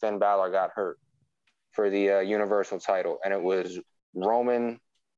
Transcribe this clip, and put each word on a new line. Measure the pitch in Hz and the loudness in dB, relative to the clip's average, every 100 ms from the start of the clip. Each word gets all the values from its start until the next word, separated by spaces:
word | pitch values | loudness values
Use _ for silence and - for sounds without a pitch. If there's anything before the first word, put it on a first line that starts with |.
Finn | 110 101 | -4 0
Balor | 101 98 92 | 2 2 2
got | 95 90 | 0 0
hurt | - 92 - _ _ _ _ _ _ _ | -2 -4 -6 _ _ _ _ _ _ _
for | - 101 | -2 0
the, | 101 98 | 2 4
uh, | 98 | 2
Universal | 95 107 104 104 95 92 | 2 0 2 0 0 -4
title. | - 98 87 82 | -2 -2 -2 -4
And | 98 | -2
it | 98 | 0
was | 90 95 90 90 - _ _ | 0 0 -2 -8 -14 _ _
Roman, | 87 95 117 123 120 120 120 _ _ _ | -4 0 2 2 0 -2 -6 _ _ _